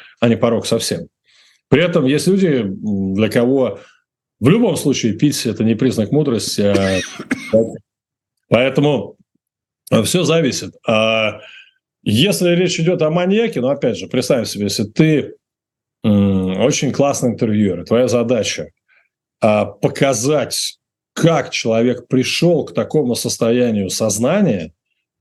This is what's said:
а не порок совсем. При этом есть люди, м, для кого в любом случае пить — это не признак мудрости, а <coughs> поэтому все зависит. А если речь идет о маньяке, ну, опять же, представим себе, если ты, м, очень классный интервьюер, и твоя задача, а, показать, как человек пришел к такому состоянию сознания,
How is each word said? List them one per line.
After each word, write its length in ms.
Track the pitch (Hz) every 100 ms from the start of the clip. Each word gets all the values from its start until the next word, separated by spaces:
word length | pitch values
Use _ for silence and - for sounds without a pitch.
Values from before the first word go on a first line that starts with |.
| - _
а 80 | 120
не 80 | 113
порок 300 | 117 110 -
совсем. 420 | 117 - 90 - _ _ _ _ _ _
При 140 | 135
этом 240 | 175 170 131
есть 220 | 143 180
люди, 180 | 190 185
м, 640 | 131 101 95 107 98 95
для 140 | 98 107
кого 500 | 120 123 135 117 95 - _ _ _ _ -
в 80 | 104
любом 280 | 226 233 143
случае 380 | 143 123 113
пить — 320 | 92 147 127 117
это 180 | 104
не 100 | 113 110
признак 360 | 131 113 101
мудрости, 500 | 147 139 110 - -
а 380 | 101 98 95 92 - - - - -
<coughs> 300 | 110 - - - _ _ _ _ _ -
поэтому 640 | 113 131 151 147 127 - - _ _ _ _ _ _ - 120
все 200 | 98 180
зависит. 500 | 147 165 139 - 98 - -
А 520 | 110 110 110 107 107 - - - _ _ _
если 460 | - 107 196 170 175 175
речь 240 | 180 175
идет 220 | 165 170
о 80 | 156
маньяке, 500 | 170 185 214 233 139
ну, 60 | 127
опять 300 | 139 123 87
же, 100 | 92
представим 380 | 123 - 127 104
себе, 180 | 98 101
если 180 | -
ты, 500 | 104 - 160 147 - - _ _ _ _ _ _
м, 560 | 110 101 101 95 92 95
очень 320 | 117 - 135
классный 380 | - 139 131 123
интервьюер, 520 | 104 113 107 101 85
и 20 | 82
твоя 220 | 113 123
задача, 640 | 123 117 120 - - 76 _ _ _ _ _ _ _
а, 240 | 110 104 107
показать, 1120 | - 143 - 139 110 131 147 113 - - - _ _ _
как 360 | - 165 151 -
человек 580 | - 117 113 123 120 -
пришел 560 | 127 123 - 170 156 -
к 80 |
такому 400 | - 107 151 123 117
состоянию 760 | 120 - 113 123 120 107 92
сознания, 800 | - 110 104 127 196 180 95 82 - _ _ _ _